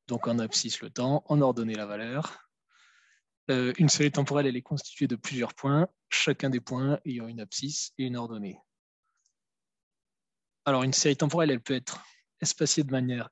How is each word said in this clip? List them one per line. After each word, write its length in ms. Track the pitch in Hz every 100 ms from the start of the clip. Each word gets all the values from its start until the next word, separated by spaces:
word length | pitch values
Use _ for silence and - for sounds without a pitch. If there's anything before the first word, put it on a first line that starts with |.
| -
Donc 220 | - -
en 100 | 117
abscisse 420 | 110 - 117 -
le 100 | -
temps, 340 | - 123 190 -
en 140 | 151
ordonnée 340 | 135 120 113
la 120 | 110 104
valeur. 640 | 104 113 131 165 - - _ _ _ _ _ _ _ _ _ -
Euh, 220 | 131 123 127
une 100 | 151
série 240 | - 147
temporelle, 340 | 147 143 147 139
elle 100 | 123
est 60 |
constituée 460 | - 143 - - 139
de 80 | 120
plusieurs 380 | - 131 117
points, 340 | - 139 143 180 _ _
chacun 420 | - - 135 135
des 100 | 127
points 400 | - 127 135 143
ayant 220 | - 120 113
une 140 | 117
abscisse 520 | 104 - 135 151 - -
et 60 |
une 120 | 127 123
ordonnée. 440 | 120 110 101 - _ _ _ _ _ _ _ _ _ _ _ _ _ _ _ _ _ _ _ _ -
Alors 180 | 131
une 80 | 131
série 240 | 127 151 135
temporelle, 340 | 151 165 160
elle 120 | 127
peut 120 | -
être 260 | 131 - - - _ _ _
espacée 440 | 160 - 151 -
de 80 | 143
manière 360 | 131 127 123 117